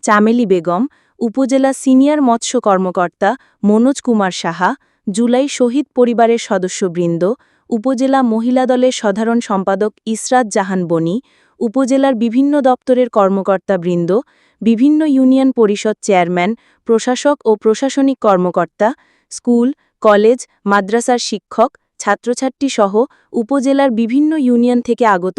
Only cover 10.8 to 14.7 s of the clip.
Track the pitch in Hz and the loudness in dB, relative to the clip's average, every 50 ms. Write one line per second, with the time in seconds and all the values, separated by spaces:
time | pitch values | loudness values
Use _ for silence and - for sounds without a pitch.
10.8 | 180 160 170 165 165 165 175 240 - _ _ _ _ _ _ _ 240 233 202 262 | -2 -2 -2 -2 -2 -2 -4 -6 -8 _ _ _ _ _ _ _ -6 -4 -2 -2
11.8 | 269 233 262 269 277 277 269 220 220 233 220 247 269 285 285 294 262 247 254 - | 0 0 2 2 2 2 0 0 -2 -2 0 0 0 2 0 0 2 0 0 0
12.8 | _ - 254 247 254 240 - 226 202 190 196 196 185 - 196 190 _ - 202 185 | _ -2 0 0 0 0 2 2 2 2 2 0 0 -2 -2 -2 _ -2 -4 -2
13.8 | 170 175 175 175 170 170 180 226 294 _ _ _ _ _ _ _ - 220 | -2 -2 -2 -2 0 0 -2 -2 -2 _ _ _ _ _ _ _ 0 0